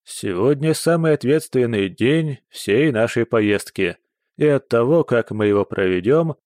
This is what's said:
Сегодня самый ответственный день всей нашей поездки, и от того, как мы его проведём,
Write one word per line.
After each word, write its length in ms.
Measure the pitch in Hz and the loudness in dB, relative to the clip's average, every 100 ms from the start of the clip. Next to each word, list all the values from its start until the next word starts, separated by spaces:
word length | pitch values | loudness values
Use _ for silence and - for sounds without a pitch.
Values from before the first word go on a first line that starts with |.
Сегодня 680 | - - 104 90 120 143 160 | -20 -10 -6 0 0 0 -2
самый 400 | 151 165 165 160 | -2 0 0 0
ответственный 760 | 147 - 156 - 131 120 107 98 | 0 0 0 0 -2 0 0 -2
день 500 | - 113 160 156 131 _ | 0 0 0 -2 -8 _
всей 420 | - - 107 156 | -12 -2 2 2
нашей 340 | 110 117 117 113 | 0 0 -2 0
поездки, 720 | 117 104 101 - - 90 - _ _ _ - | 0 2 0 -4 -4 -4 -4 _ _ _ -2
и 100 | 147 | 0
от 220 | 139 - | 0 0
того, 340 | 117 120 165 | 0 2 2
как 280 | 147 120 - | 2 0 -2
мы 160 | 107 104 | -2 2
его 180 | 101 95 | 2 0
проведём, 680 | 95 95 92 95 151 165 139 | -2 -2 0 0 0 0 -6